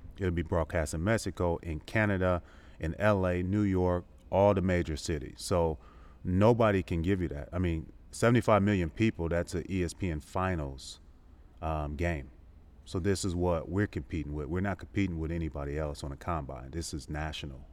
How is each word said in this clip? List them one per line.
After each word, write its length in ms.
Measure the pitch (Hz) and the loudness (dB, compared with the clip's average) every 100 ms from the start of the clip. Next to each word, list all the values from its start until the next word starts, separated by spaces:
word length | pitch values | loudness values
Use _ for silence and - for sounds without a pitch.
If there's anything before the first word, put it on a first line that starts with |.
| - - | -18 -4
It'll 140 | 92 | 0
be 100 | 85 | 0
broadcast 500 | 82 87 78 85 78 | 0 0 2 0 -2
in 100 | 80 | -2
Mexico, 540 | 92 113 101 - 87 85 | 0 0 -2 -2 0 0
in 160 | 85 76 | -4 -8
Canada, 640 | - 110 104 95 92 87 - - - - | -4 0 2 2 2 2 -2 -20 -20 -6
in 140 | 82 - | -6 2
L 260 | 104 101 92 | 2 4 2
A, 160 | 90 | 0
New 200 | 90 104 | 0 2
York, 420 | 101 92 90 90 - - - | 2 4 2 2 -2 -20 0
all 240 | 92 101 | 4 6
the 80 | 98 | 6
major 360 | 90 87 85 76 | 4 2 0 -4
cities. 380 | - 76 65 - | -4 -4 -6 -12
So 400 | - 87 82 76 - - - - | 0 2 2 -2 -10 -20 -20 -10
nobody 600 | 90 92 107 117 110 98 | -2 4 4 6 4 4
can 180 | - 85 | 2 0
give 200 | 82 98 | 2 0
you 60 | 80 | 0
that. 200 | 71 - | -6 -6
I 40 | 90 | -2
mean, 340 | 90 80 65 - - | 0 -2 -6 -18 -18
seventy-five 500 | - 117 123 117 104 | 0 4 4 6 6
million 280 | 101 101 82 | 6 4 0
people, 400 | - 110 - 85 | 2 0 0 -2
that's 260 | 85 85 87 | 0 0 -4
an 80 | - | -2
E 140 | 92 | -2
S 100 | 85 | -2
P 180 | - 92 | -2 -4
N 80 | 76 | -4
Finals, 800 | - 95 92 87 71 67 - - - - - - - - | -6 -4 -2 -2 -6 -8 -14 -16 -20 -20 -20 -20 -20 -8
um, 340 | 82 78 73 73 | -4 -2 -4 -2
game. 340 | 85 80 67 - - - - - - | -2 -2 -8 -18 -20 -20 -20 -20 -8
So 140 | 95 | -2
this 260 | 92 92 98 | 0 0 0
is 100 | 87 | 0
what 320 | 87 82 - | 2 0 0
we're 200 | 92 104 | 0 0
competing 460 | 90 - 82 71 | -2 -6 -6 -4
with. 140 | 76 71 | -6 -4
We're 140 | 90 | -2
not 160 | 98 90 | -2 -4
competing 420 | - - 98 82 | -4 -2 -2 -2
with 120 | 80 | -4
anybody 460 | 85 80 73 71 73 | -2 -4 -4 -4 -4
else 260 | 76 73 | -4 -6
on 80 | 69 | -8
a 40 | 69 | -8
combine. 540 | - 80 67 65 65 | -4 -4 -6 -12 -10
This 220 | 82 82 | -8 -8
is 160 | 78 65 | -8 -6
national, 580 | 76 78 73 76 65 - | -6 -6 -6 -10 -12 -16